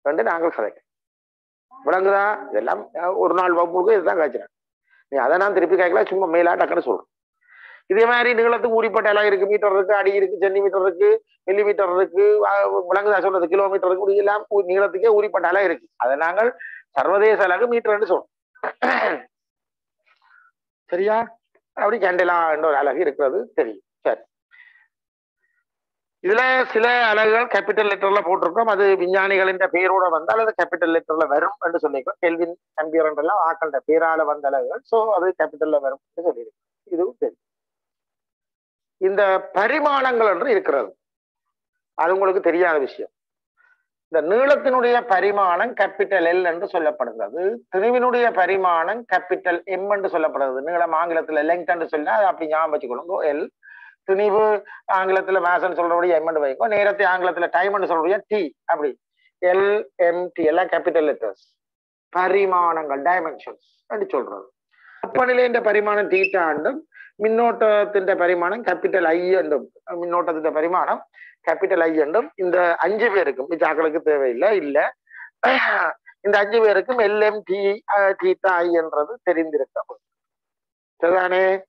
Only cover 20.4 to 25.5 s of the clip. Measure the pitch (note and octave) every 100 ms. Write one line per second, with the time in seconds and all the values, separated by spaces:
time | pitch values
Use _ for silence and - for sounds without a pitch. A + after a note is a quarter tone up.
20.4 | _ _ _ _ _ F3 G3 A3 A#3 -
21.4 | _ _ _ - G3+ A3+ F#3 F3+ F3 F3
22.4 | E3 D3+ D#3+ C#3 C#3+ C3+ E3+ C3+ C#3 E3+
23.4 | A#3+ - A#2+ G2 _ _ - A2+ - _
24.4 | _ - - _ _ _ _ _ _ _
25.4 | _